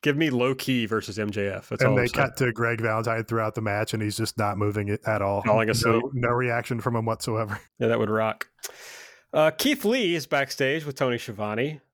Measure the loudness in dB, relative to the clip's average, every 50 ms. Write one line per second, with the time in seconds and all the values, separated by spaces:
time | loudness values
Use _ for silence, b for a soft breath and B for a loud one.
0 | 2 2 2 4 2 2 2 2 2 2 0 0 0 0 2 2 2 0 0 -2
1 | -2 -4 -4 -4 -4 -2 -2 -2 -2 -2 -2 -4 -8 -8 -2 2 2 4 4 4
2 | 2 0 0 0 -2 -2 0 0 0 0 0 0 0 0 0 0 -2 -2 0 0
3 | 0 0 -2 -2 -2 -2 -2 0 0 0 -2 -2 -2 -2 0 -2 -2 -2 -2 -2
4 | -2 -2 -2 -2 -4 -4 0 0 0 0 0 0 0 0 0 -2 -2 -2 -4 -2
5 | 0 -2 0 0 2 0 0 0 2 4 4 4 4 4 2 2 4 4 4 4
6 | 2 0 -4 -2 0 0 2 2 0 0 0 -2 -2 -2 -6 -2 -2 0 0 0
7 | 0 -2 -4 -4 -4 -4 -2 -2 -2 -4 -6 -10 -12 _ _ _ 0 2 2 2
8 | 2 2 2 2 2 0 -2 -4 -8 _ _ B B B B B B B B B
9 | B B B B B B 2 4 4 4 4 2 0 0 0 2 2 0 2 2
10 | 2 0 0 -2 -2 0 0 0 0 0 -2 -2 0 0 0 0 -4 -6 -4 -2
11 | 0 0 0 -2 -4 -8 -8 -6 -4 -4 -2 -2 -2 -2 -4 -10 _ _